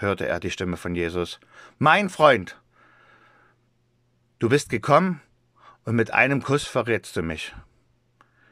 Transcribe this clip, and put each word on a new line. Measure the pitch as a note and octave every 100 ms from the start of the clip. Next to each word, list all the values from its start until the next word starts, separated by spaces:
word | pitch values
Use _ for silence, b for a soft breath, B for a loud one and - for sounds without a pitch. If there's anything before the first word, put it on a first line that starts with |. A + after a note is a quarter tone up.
hörte | G2+ F#2 B1
er | E2+
die | F#2
Stimme | - F2+ F2
von | F2+
Jesus. | F2 E2+ F2 E2+ - B B B B
"Mein | C#3+ F#3 G3+
Freund, | - D3+ A#2 F2+ - _ b b b b b b b b b _ _ _ _ _ _ _ -
du | A#2
bist | C#3+ -
gekommen | A#2 C#3+ D3+ F#3 D#3+ _ _ _ _ b b
und | -
mit | A#2 A2
einem | - B2+ C#3
Kuss | - C#3+
verrätst | - C3 A2+ G#2 - G2+
du |
mich." | E2 D#2 - - - _ _ _ _ _ b b b